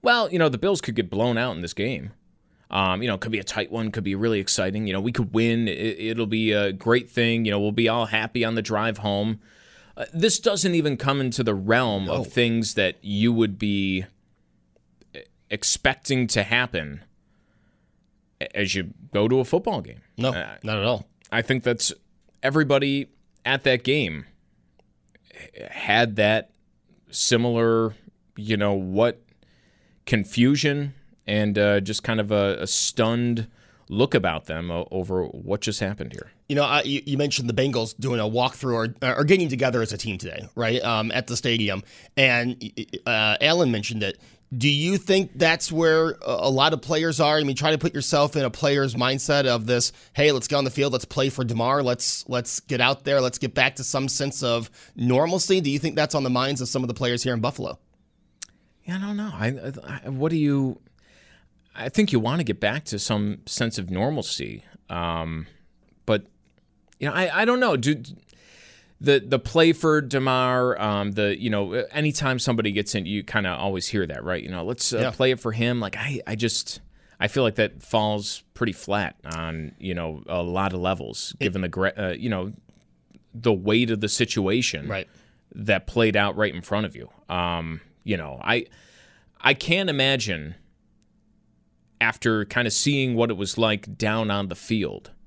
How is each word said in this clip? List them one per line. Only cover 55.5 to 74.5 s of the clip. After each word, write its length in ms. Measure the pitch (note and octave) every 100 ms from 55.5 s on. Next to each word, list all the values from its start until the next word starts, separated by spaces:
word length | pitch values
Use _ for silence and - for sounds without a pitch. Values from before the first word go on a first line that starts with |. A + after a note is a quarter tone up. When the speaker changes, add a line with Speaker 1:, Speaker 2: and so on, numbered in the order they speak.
| F#3+
Speaker 2:
Do 120 | C#3+
you 80 | C#3
think 160 | D#3+ D3+
that's 180 | D3+
on 80 | D3+
the 80 | C3
minds 320 | B2 C3+ C3+
of 60 | B2
some 160 | C#3
of 40 | B2
the 60 |
players 300 | A#2+ B2 A#2+
here 100 | -
in 60 | A#2
Buffalo? 400 | A#2 - - - _ _ _ _ _ _ - _ _ _ -
Speaker 1:
Yeah, 120 | F#3
I 20 |
don't 180 | G3+ G#3
know. 140 | G#3+
I, 140 | D#3 A2
I, 540 | C3 C3 C#3 - C#3 G#2+
I, 40 |
what 200 | C3+ D#3
do 80 | E3
you, 420 | D3 C#3 C3 - _ _ _ _ _ - _ _ _
I 160 | - A#2
think 220 | - G#3
you 80 | C3
wanna 240 | A2 D#3
get 160 | C3 F#2
back 260 | G#2 A#2+ -
to 140 | G2+
some 400 | - G#2+ G#2 - -
sense 320 | - A#2 G#2+
of 100 | F2+
normalcy. 760 | F2+ A#2+ D3+ - - A1+ G#1+ - - _
Um, 600 | F2 E2+ E2 E2 D#2+ E2 - _ _ _ _ -
but, 220 | G#2+ - _ _ _ _ _ _ _
you 80 | D3
know, 80 | E3
I, 260 | F#3 D#3+
I 40 | A3+
don't 140 | B3
know. 160 | B3 C#3+
Do, 280 | B2 D3+ - - _ _ _ - - - _ _
the, 180 | C#3 C#3
the 200 | B2+ C3
play 340 | - E3 E3
for 260 | D#3+ D#3+ D3+
Damar, 800 | C3+ C3+ C3 B2+ B2+ B2+ B2+ A2+
um, 300 | G#2+ G2+ G2+
the, 260 | G2+ G#2 F#2
you 120 | A#2
know, 240 | G#2 G2 A2 -
anytime 480 | D3 D3+ - C#3 B2+
somebody 320 | C3+ A#2 G#2+
gets 240 | G#2 G#2 G#2
in, 100 | F2
you 160 | G2+
kinda 280 | - A2 G2
always 340 | D2 G2 F#2+ -
hear 200 | G#2+ F2
that, 160 | -
right? 180 | C#2 F2+
You 80 |
know, 140 | A1